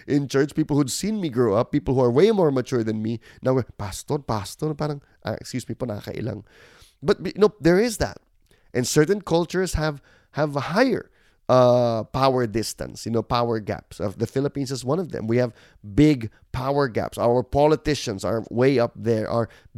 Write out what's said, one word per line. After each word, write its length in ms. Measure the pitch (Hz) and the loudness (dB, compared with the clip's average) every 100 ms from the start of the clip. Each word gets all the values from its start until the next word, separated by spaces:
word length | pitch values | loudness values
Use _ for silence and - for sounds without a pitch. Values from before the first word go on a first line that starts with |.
| - | -4
in 180 | 143 139 | -2 0
church, 300 | 139 143 - | 0 0 -2
people 200 | 151 143 | 0 0
who'd 140 | 135 | 0
seen 300 | - 190 220 | -2 -4 -4
me 80 | 170 | -2
grow 260 | 117 120 | 0 2
up, 160 | 98 127 | 2 0
people 240 | 151 - | -2 0
who 60 | 131 | 2
are 100 | 123 | 2
way 220 | 123 202 | 4 4
more 180 | 208 160 | 4 2
mature 320 | 131 123 123 | 0 -2 -2
than 200 | 110 110 | -2 -2
me. 180 | 110 117 - - | -4 -6 -10 -6
Now 100 | 127 | 0
we're, 160 | 131 117 - | 0 -2 -8
"Pastor, 420 | 101 - - 143 | -10 -10 -6 -6
pastor," 540 | 131 110 95 - 156 | -4 -6 -6 -8 -6
parang, 300 | 147 151 143 - _ | -4 -6 -6 -12 _
"Ah, 120 | - 107 | -8 -8
excuse 320 | - 127 - | -8 -10 -8
me 80 | 113 | -8
po, 80 | 123 | -8
nakakailang." 640 | 104 107 - 113 104 101 _ - - - _ | -8 -10 -8 -8 -8 -14 _ -20 -20 -20 _
But, 180 | 143 - | -2 -2
you 160 | 160 - | -4 2
know, 160 | 208 - | 2 4
there 180 | 151 180 | 4 4
is 200 | 240 214 | 2 -2
that. 180 | 123 - _ _ _ _ _ | -6 -8 _ _ _ _ _
And 160 | - 123 | -4 0
certain 320 | 151 151 208 | 2 2 0
cultures 540 | - 165 170 180 180 | 0 -2 0 -4 -2
have, 260 | - 156 143 - _ _ | -2 -2 -4 -14 _ _
have 240 | - 151 143 | -4 -2 -2
a 160 | 127 | -2
higher, 380 | 180 269 190 - _ _ _ - | 2 2 0 -6 _ _ _ 2
uh, 560 | 127 123 123 120 113 | 6 6 6 2 0
power 420 | - 131 135 127 120 | -4 2 4 4 0
distance, 580 | 110 104 - 65 - | -2 -4 -6 -10 -8
you 80 | - | -2
know, 100 | 113 | -2
power 380 | 110 123 120 113 | 0 0 0 -2
gaps. 400 | 101 92 - - | -6 -10 -12 -8
Of 180 | 98 - | -8 -4
the 80 | 120 | -4
Philippines 440 | 135 139 143 131 | -2 -4 -4 -6
is 120 | 135 | -6
one 140 | 123 160 | -4 -4
of 140 | 170 | -4
them. 140 | - 110 | -6 0
We 100 | 120 | 0
have 160 | 123 - - _ 104 | 0 -4 -20 _ -2
big 360 | 98 151 139 110 - _ | 4 6 4 -2 -12 _
power 360 | 123 131 143 139 | -6 -2 0 0
gaps. 300 | 107 - - | -2 -4 0
Our 240 | 113 123 | 2 2
politicians 800 | 117 139 147 156 - 143 - 95 | 2 2 4 2 0 -4 -4 -4
are 200 | 92 113 - | -4 -4 -2
way 280 | 110 131 131 | 2 4 4
up 140 | 117 - | 0 -2
there. 320 | 107 110 107 | 0 0 0
Our 200 | 117 113 - _ | -2 -4 -8 _